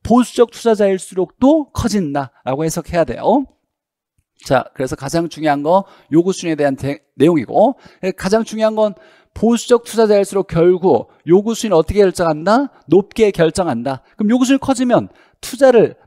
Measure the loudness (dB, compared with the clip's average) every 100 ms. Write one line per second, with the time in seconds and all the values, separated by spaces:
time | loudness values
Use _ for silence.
0 | 0 0 2 0 0 0 -2 0 0 -2
1 | -6 -6 -6 _ 2 2 -2 -6 -4 -2
2 | -2 -6 -8 _ -8 -4 -4 -6 -4 -2
3 | -2 -2 0 0 -2 _ _ _ _ _
4 | _ _ _ _ -2 -2 -2 -8 -8 -8
5 | -6 -4 -6 -4 -2 -2 0 0 -2 -18
6 | _ 0 0 -4 -6 -2 -2 -2 -8 -10
7 | _ _ 2 2 -2 0 0 0 -14 _
8 | -10 -6 -2 -2 -2 -2 -2 0 -4 -4
9 | _ _ _ -4 0 0 0 0 0 -2
10 | 2 2 0 -4 -4 0 2 2 2 0
11 | -2 _ 2 2 2 -6 0 0 0 2
12 | 2 2 -2 -2 0 0 0 _ 0 0
13 | 0 0 0 2 0 0 -4 -4 -6 -8
14 | _ _ 0 2 2 0 0 -2 0 0
15 | -2 _ _ _ -16 2 4 6 2 -2